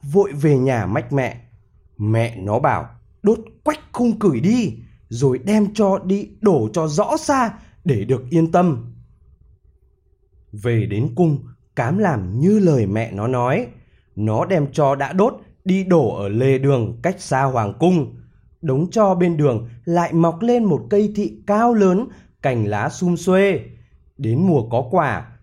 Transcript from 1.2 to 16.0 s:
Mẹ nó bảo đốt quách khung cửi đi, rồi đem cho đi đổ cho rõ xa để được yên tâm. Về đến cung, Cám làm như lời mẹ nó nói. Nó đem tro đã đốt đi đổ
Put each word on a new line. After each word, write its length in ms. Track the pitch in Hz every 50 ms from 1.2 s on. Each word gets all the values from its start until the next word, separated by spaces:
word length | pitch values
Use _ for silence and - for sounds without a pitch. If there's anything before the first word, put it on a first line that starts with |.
| 131 117 - - - _ _ - _ _ _ _ _ _ _ _
Mẹ 380 | 104 107 110 113 117 117 117
nó 220 | - 92 98 104 120
bảo 280 | 143 147 120 90 73 - - - _ _ _ _ _
đốt 160 | 202 226 226 226 - - _ _
quách 160 | - 302 - - - -
khung 260 | - 247 240 220 -
cửi 220 | - 202 143 113
đi, 340 | 123 185 233 254 226 160 110 - - - - _ _ _
rồi 300 | 113 117 139 139 127 131
đem 360 | - 196 208 214 208 196 214
cho 240 | - 214 196 190 190
đi 300 | - 180 190 202 196 - - -
đổ 280 | - 208 180 143 110 107 -
cho 140 | 175 160
rõ 300 | 160 147 156 208 208 285
xa 360 | 320 - - 285 269 247 220 - - - - _ _ _
để 200 | 175 135 104 95
được 180 | 120 131 120 - -
yên 220 | - 170 160 165 165
tâm. 400 | 175 180 180 147 117 - - - - - _ - _ _ _ _ _ _ _ _ _ _ _ _ _ _ _ _ _ _ _ _ _ _ _ _ _ _ _ -
Về 340 | 107 101 120 120 117 120
đến 280 | - 98 104 120 151 -
cung, 220 | - 180 160 147 120 - - - _ _ _ _
Cám 220 | - 123 117 156 196
làm 420 | 214 185 151 113 92 87 95 113
như 180 | 143 180 208 220
lời 280 | 196 175 151 131 110
mẹ 260 | 95 98 110 113 - 87
nó 140 | 98 104
nói. 400 | 117 127 123 120 123 139 196 247 240 - - - _ _ _ _ _ _
Nó 280 | - 104 110 107 113 165
đem 280 | 180 190 165 147 135 120
tro 220 | - 151 135 143
đã 180 | 139 139 131 151
đốt 220 | 185 208 247 - - - - - _ _
đi 200 | 185 185 190 190
đổ 320 | 185 185 165